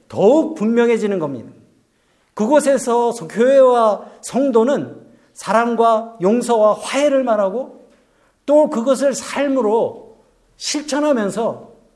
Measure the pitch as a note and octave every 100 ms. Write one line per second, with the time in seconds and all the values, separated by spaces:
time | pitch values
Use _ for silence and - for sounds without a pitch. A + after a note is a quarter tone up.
0 | - A2 G3 D4+ D#4 - G#3+ A#3 A#3 A3
1 | G3+ F#3+ D3+ B2+ A2 - _ _ _ _
2 | _ _ _ - G#3+ D4 C4+ C4+ B3+ A#3+
3 | A#3+ A#3 D#3+ F#3 B3+ C#4 B3+ A#3+ A3 G3
4 | - - - A#3 C#4 A#3 A#3 B3+ B2 -
5 | - _ _ - - G#3+ A#3+ A3+ A3+ A3
6 | A3 - F3+ A#3+ A3+ A3+ G#3+ G#3 - C4
7 | D4 C4+ B3 G#3+ G3 A3 - - - _
8 | _ _ _ _ - D4 D4 G#3 A#3 C4
9 | C#4 A#3+ - - C#4+ C4 G#3+ A3 C#3+ -
10 | - - _ _ _ - - D4 - C#4
11 | D4+ B3 G3 G#3 A3 A#2+ - - _